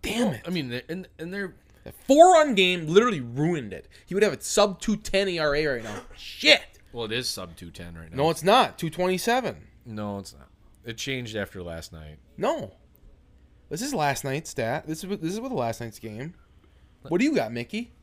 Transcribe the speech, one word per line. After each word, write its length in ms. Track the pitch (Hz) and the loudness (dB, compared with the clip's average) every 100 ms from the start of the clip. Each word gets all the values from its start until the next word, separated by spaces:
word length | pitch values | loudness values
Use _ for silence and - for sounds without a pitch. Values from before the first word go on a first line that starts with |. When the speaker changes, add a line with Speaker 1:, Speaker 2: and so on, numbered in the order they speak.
Speaker 1:
Damn 240 | - 226 233 | -4 -2 -2
Speaker 2:
Well, 80 | |
Speaker 1:
it. 80 | 117 170 | -2 -4
Speaker 2:
I 40 | |
mean, 180 | 180 131 | -4 -4
they, 120 | 120 - | -8 -8
and, 200 | 175 185 - | -12 -12 -14
and 140 | 165 | -10
they're 220 | 196 190 - _ - | -8 -8 -10 _ -20
Speaker 1:
That 100 | - - - | -18 -16 4
four-run 480 | 285 359 339 302 | 10 10 10 6
game 320 | 196 185 180 156 | 6 4 4 4
literally 340 | 180 247 175 | 4 6 0
ruined 520 | 120 123 156 170 107 | -6 0 0 0 -4
it. 160 | 90 - - - | -12 -16 -20 -6
He 80 | |
would 80 | 185 | 0
have 100 | 208 | 0
a 80 | 135 | 0
sub 400 | - - 202 180 | -2 2 2 2
two 160 | - 208 | -4 -4
ten 320 | - 196 196 | 0 -2 0
E 100 | 170 | 0
R 160 | 151 | 0
A 120 | 143 151 | 0 0
right 180 | 123 | -2
now. 160 | 110 104 - - | -6 -12 -14 -18
Shit. 460 | - - 294 285 - - - | -16 0 4 4 2 -20 -14
Speaker 2:
Well, 120 | 120 | -8
it 80 | 113 | -4
is 160 | 117 123 | -4 -4
sub 280 | - 90 85 | -8 -10 -12
two 140 | 85 | -16
ten 260 | - 87 85 | -14 -14 -14
right 140 | 82 | -10
now. 60 | 120 | 0
Speaker 1:
No, 140 | 156 | 0
it's 120 | 160 | 2
not. 360 | 165 240 175 - | 4 6 4 -2
Two 100 | 165 | -8
twenty-seven. 680 | 165 180 185 - 247 220 - - - | -2 -2 0 0 0 -2 -10 -18 -20
Speaker 2:
No, 340 | 120 107 104 101 | -14 -8 -6 -8
it's 140 | 95 | -10
not. 140 | - 65 _ - _ | -18 -20 _ -20 _
It 120 | 120 113 | -14 -10
changed 400 | - 131 117 107 | -6 -6 -6 -6
after 260 | 98 95 | -6 -8
last 300 | 87 82 - | -10 -10 -12
night. 260 | 80 76 76 _ - | -16 -18 -18 _ -4
Speaker 1:
No. 360 | 240 320 104 - _ _ - - _ _ _ _ _ | -4 -4 -8 -16 _ _ -20 -20 _ _ _ _ _
This 140 | 156 | -8
is 100 | 269 | -4
last 320 | - 147 127 | 0 0 0
night's 260 | 143 139 - | -4 -6 -6
stat. 360 | - 113 139 - | -4 -4 -4 -6
This 120 | 160 | -10
is 80 | 185 | -8
with, 140 | 202 | -6
this 120 | 160 | -6
is 80 | 208 | -6
with 100 | 262 | -6
last 280 | 208 117 117 | -4 -4 -4
night's 180 | 117 - | -10 -12
game. 360 | 113 107 151 - _ _ _ _ - _ 139 | -14 -10 -12 -14 _ _ _ _ -20 _ -4
What 100 | 175 | 2
do 60 | |
you 100 | 277 | 2
got, 180 | 254 113 | 2 -2
Mickey? 400 | 120 120 214 240 - | -4 -6 -8 -8 -16